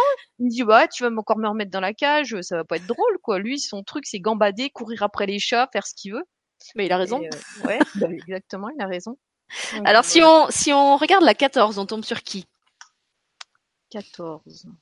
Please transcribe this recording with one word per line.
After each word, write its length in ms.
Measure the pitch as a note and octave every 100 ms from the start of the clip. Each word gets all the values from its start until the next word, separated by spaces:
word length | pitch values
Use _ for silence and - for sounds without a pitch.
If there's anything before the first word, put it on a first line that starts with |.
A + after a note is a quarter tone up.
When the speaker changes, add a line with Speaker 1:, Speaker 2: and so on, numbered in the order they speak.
| C#5 C5+ - -
Speaker 1:
Il 80 | B3
me 40 |
dit, « 100 | A#3
Ouais, 240 | A3 A3+ A3+
tu 120 | -
vas 60 | A#3+
m-, 100 | A3
encore 220 | G#3 A3
me 80 | A3
remettre 240 | G#3+ G3
dans 80 | F#3+
la 140 | F#3+ G#3+
cage, 440 | C#4+ D4+ B3+ G#3+
ça 160 | F3 E3+
va 60 | D#3+
pas 100 | E3+
être 100 | F3+
drôle, 320 | A#3+ A#4 F#4
quoi. » 160 | - F#3+
Lui, 180 | G#3+ C#4
son 220 | - G3+
truc, 240 | G3 D4+ -
c'est 140 | G3+
gambader, 500 | G#3 A3 G#3 G3+ C#4
courir 320 | - A3 A3+
après 240 | G#3 - G3+
les 140 | G3+
chats, 280 | - A#3+ C4
faire 140 | G3+ -
ce 80 | -
qu'il 180 | G3
veut. 100 | A3+ F#4 _ _ _ - A3+
Speaker 2:
Mais 100 | F#3
il 60 |
a 60 | F3+
raison. 220 | F#3 B3+
Speaker 1:
Et, 60 | B3
euh, 380 | A3 - - F3
ouais, 120 | A3+
<laughs> 160 | D4 G3
bah, 120 | E3
exactement, 580 | E3+ E3+ F#3+ - F#3+ G#3
il 100 | D4+
a 60 | G3
raison. 320 | F3+ A3 C4 _ _ _ - - A3
Donc, 120 | G#3
Speaker 2:
Alors, 180 | G#3+ C4
si 160 | E4
Speaker 1:
euh, 60 | D#4+
Speaker 2:
on, 200 | D#4+ C4+
si 200 | - D4+
on 260 | C#4+ C#4 C#4
regarde 260 | D4+ F#4+
la 100 | D4+
quatorze, 460 | G#3 C4+ C4+ G#3+ G3
on 80 | G3
tombe 160 | A3 G#3+
sur 160 | A#3
qui ? 240 | - G3 - _ _ _ - _ _ _ _ _ - _ _ _ _
Speaker 1:
quatorze. 800 | G#3+ G3+ - E3+ D3+ D#3 - G3 F3+